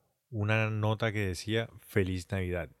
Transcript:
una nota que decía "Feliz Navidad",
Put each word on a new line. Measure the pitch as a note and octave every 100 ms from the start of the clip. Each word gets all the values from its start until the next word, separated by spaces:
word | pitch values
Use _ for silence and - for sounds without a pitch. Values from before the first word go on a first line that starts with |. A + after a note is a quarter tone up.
| _ _ _
una | A2+ G#2 A2 A2
nota | G#2+ G#2+ A2 A2+
que | G#2 G2
decía | F2 - A2+ A#2 -
"Feliz | - G#2+ F#2 F#2 -
Navidad", | G2 F2+ F2 D2+ -